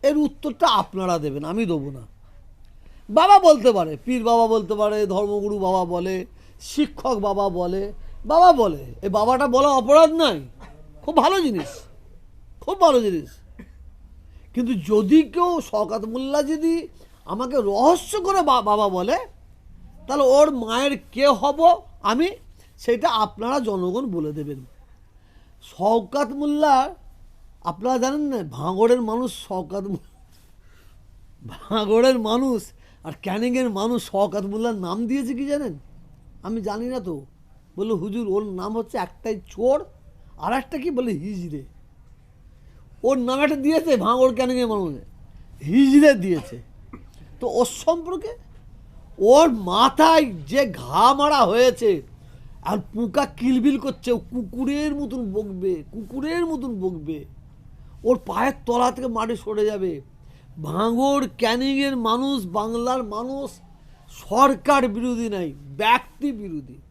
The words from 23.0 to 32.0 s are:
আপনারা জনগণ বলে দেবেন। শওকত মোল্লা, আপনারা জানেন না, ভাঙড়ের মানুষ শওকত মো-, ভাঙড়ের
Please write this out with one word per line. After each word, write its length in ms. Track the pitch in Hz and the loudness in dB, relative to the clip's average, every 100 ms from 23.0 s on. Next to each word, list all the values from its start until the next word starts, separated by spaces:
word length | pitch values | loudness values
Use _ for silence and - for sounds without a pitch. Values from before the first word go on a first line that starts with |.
| 320 | 0
আপনারা 500 | 233 214 208 226 277 | 0 -2 -2 -4 -2
জনগণ 460 | 226 196 180 208 269 | -2 -4 -4 -4 -6
বলে 260 | 170 151 | -6 -6
দেবেন। 320 | 151 147 135 127 - - - - _ _ - _ - | -8 -10 -12 -16 -20 -20 -20 -20 _ _ -20 _ -20
শওকত 680 | - - 190 233 185 277 277 | -20 -4 0 0 0 -4 -4
মোল্লা, 680 | 277 294 294 302 262 285 370 - - - - - - | -4 -2 0 2 2 0 -8 -20 -20 -20 -20 -20 -10
আপনারা 340 | 175 165 240 254 | -10 -6 -2 -2
জানেন 220 | 262 294 | -2 -2
না, 220 | 294 254 | -4 -6
ভাঙড়ের 600 | 160 123 156 190 226 247 | -8 -8 -6 0 2 2
মানুষ 300 | 226 226 247 - - | 0 -4 -6 -8 -10
শওকত 360 | 185 156 196 | -8 -6 -8
মো-, 440 | 196 180 - - - - _ - - - - - - - - - 113 | -8 -10 -10 -20 -20 -20 _ -20 -20 -20 -20 -20 -20 -20 -20 -20 -20
ভাঙড়ের 720 | - - 214 208 226 | -18 -6 -4 2 4